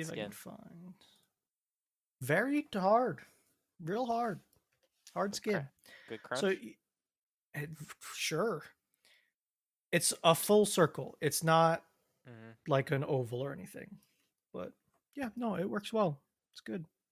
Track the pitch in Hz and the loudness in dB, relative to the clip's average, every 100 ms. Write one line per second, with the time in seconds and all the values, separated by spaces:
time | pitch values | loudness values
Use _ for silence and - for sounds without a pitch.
0 | 160 - 104 - 185 - - 170 180 180 | -6 -6 -8 -8 -16 -18 -18 -20 -18 -20
1 | _ _ _ _ _ _ _ _ _ _ | _ _ _ _ _ _ _ _ _ _
2 | _ - 127 165 254 294 294 208 185 226 | _ -8 0 2 2 0 -2 0 4 4
3 | 254 139 - _ _ _ _ - 160 208 | 4 -2 -10 _ _ _ _ -12 -6 -2
4 | 247 233 240 151 - _ _ _ _ _ | -2 0 -2 -4 -10 _ _ _ _ _
5 | - 170 196 202 214 202 139 _ - - | -12 -4 -4 -2 -2 -2 -2 _ -20 -20
6 | - 113 - 127 196 190 110 - _ _ | -12 -12 -6 0 0 0 -4 -18 _ _
7 | _ _ _ _ _ - 151 156 - - | _ _ _ _ _ -8 -8 -8 -14 -14
8 | - - - 160 226 156 - _ _ _ | -12 -6 -4 0 0 -2 -8 _ _ _
9 | _ _ _ _ _ _ _ _ - 170 | _ _ _ _ _ _ _ _ -2 0
10 | - - 170 160 - 208 202 - 156 - | 2 2 4 4 6 6 6 4 4 2
11 | 120 - 151 - 160 160 165 165 - _ | -10 -4 -2 0 4 6 6 4 -4 _
12 | _ _ - 117 113 113 - 139 135 139 | _ _ -20 -18 -18 -10 2 2 2 0
13 | - 135 117 123 139 139 - - - - | 0 0 -2 -4 -6 -8 -12 -14 -16 -18
14 | _ _ _ _ _ - 180 - _ _ | _ _ _ _ _ -10 -10 -12 _ _
15 | _ - 247 240 240 180 190 214 208 220 | _ -8 -8 -4 -2 -2 -2 -2 -2 2
16 | 185 143 _ _ _ - - 202 160 _ | 2 0 _ _ _ -18 -8 -8 -8 _
17 | _ | _